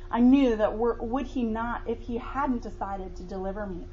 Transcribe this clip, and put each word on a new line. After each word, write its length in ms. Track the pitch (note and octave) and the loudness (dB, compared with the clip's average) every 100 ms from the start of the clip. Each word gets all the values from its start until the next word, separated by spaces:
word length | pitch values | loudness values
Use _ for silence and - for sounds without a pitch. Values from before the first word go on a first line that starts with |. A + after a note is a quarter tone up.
| - | -4
I 100 | A#3 | 4
knew 360 | B3 C4+ C4 A3 | 8 8 6 4
that 200 | G3+ G#3+ | 2 2
were, 180 | A#3 - | 0 0
would 260 | A3+ B3+ C#4 | -2 -2 -2
he 180 | C4+ | -2
not, 380 | A#3 A3 A#3 A#3 A3+ | -2 -2 -4 -4 -4
if 120 | A3+ | -6
he 180 | - A#3 | -4 -6
hadn't 440 | - C4 C#4+ A#3+ | -4 -4 0 -2
decided 540 | A3 G3 G3 G3 F#3 - | -4 -8 -6 -6 -8 -10
to 60 | |
deliver 440 | F3+ G3 F#3+ G3 G3+ | -10 -6 -4 -4 -6
me 200 | F3 - | -8 -10